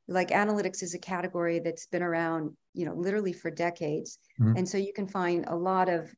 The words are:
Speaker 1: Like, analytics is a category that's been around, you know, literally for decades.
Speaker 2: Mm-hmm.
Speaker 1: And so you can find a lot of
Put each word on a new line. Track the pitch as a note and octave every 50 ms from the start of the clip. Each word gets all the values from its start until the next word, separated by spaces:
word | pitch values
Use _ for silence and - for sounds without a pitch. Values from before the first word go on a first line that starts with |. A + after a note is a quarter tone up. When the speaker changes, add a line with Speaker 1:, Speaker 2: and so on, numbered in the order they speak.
| _ -
Speaker 1:
Like, | F3 F#3 F#3 F#3
analytics | - F#3+ G#3 G#3 G#3+ G#3 G3 F#3+ F#3+ -
is | G3 E3+ E3+
a | F3
category | - F3 F#3 F3 F3+ F#3 F#3 F3+ E3+ E3+ E3+ E3+
that's | E3 E3+ E3 - -
been | - - E3+
around, | F3 F3 E3 E3 E3+ E3 E3 E3 D#3 D3+ - _ _ _
you | _ F3+ E3+
know, | D3+ F3
literally | E3 F3 F#3+ G3+ G#3+ G3+ F#3 E3+
for | - - E3+
decades. | D#3 D#3+ E3+ F3 E3+ - E3+ D3 D3+ D#3 - - - - _ _ _ -
Speaker 2:
Mm-hmm. | A#2 G#2+ A2
Speaker 1:
And | F3+ F#3
so | F3+ - G3
you | G3 G3 -
can | - G3+
find | F#3+ - G3 F3+ F3 F3 E3+ -
a | - E3+
lot | E3+ F3 F#3 F#3+ F#3 F#3 F3+
of | F3 E3 D#3+ D#3 -